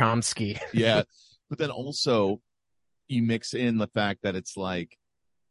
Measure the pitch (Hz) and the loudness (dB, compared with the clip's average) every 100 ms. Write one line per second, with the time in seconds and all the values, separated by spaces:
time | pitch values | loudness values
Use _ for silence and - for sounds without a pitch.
0 | 117 117 - - 104 107 - 113 113 107 | 4 4 0 -2 -4 -4 -4 2 4 4
1 | - _ _ _ - 151 147 - 123 147 | 2 _ _ _ -12 -6 -6 -6 -8 -4
2 | 143 113 98 107 _ _ _ _ _ _ | 2 2 2 0 _ _ _ _ _ _
3 | - 127 117 113 - 120 120 113 104 110 | -4 0 2 0 -2 -2 0 0 0 0
4 | 101 98 101 92 - 98 95 90 82 _ | -2 -2 -4 -4 -6 -8 -4 -4 -6 _
5 | _ _ _ _ _ | _ _ _ _ _